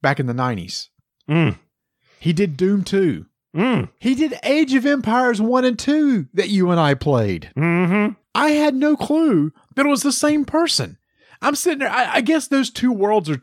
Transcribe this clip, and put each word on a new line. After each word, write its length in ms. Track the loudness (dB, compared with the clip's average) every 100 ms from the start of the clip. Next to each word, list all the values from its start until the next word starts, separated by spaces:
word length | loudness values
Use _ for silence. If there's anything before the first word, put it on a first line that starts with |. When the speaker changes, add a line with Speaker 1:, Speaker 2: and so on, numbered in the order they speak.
Speaker 1:
back 160 | -2 -2
in 80 | -4
the 80 |
nineties. 540 | -4 -4 -4 -8 -14 -16 _ _ _ -4
Speaker 2:
Mm. 300 | 0 0 -2 _ _ _ _ _ _
Speaker 1:
He 140 | -2
did 240 | 0 -2 0
Doom 280 | 0 0
two. 420 | 0 0 0 -2 -10 _ _
Speaker 2:
Mm. 360 | -2 0 0 -4 _
Speaker 1:
He 160 | -2
did 240 | 0 -2 -2
Age 320 | 0 0 2
of 120 | 2 2
Empires 540 | 0 0 0 0 0
one 240 | 0 2
and 140 | 0 -2
two 480 | 0 0 2 0 -2
that 140 | -2 0
you 220 | 2 2
and 100 | 4
I 140 | 2
played. 560 | 2 0 2 0 -2 -6 -4
Speaker 2:
Mm-hmm. 580 | 0 0 2 2 0 -4 _
Speaker 1:
I 160 | -2 0
had 240 | 2 0
no 220 | 2 0 0
clue 560 | 0 2 2 2 0 -6 _
that 100 | 0 2
it 20 |
was 120 | 2
the 100 | 0
same 320 | 0 0 0
person. 520 | 0 0 0 -2 -4 -10 _ _ _ -6
I'm 140 | -4
sitting 240 | 0 -2 -2
there, 100 | -2
I, 240 | -2 0 0
I 40 |
guess 280 | 0 0 0
those 220 | -2 -2
two 220 | -2 -2
worlds 380 | 0 0 0 0
are 80 | -4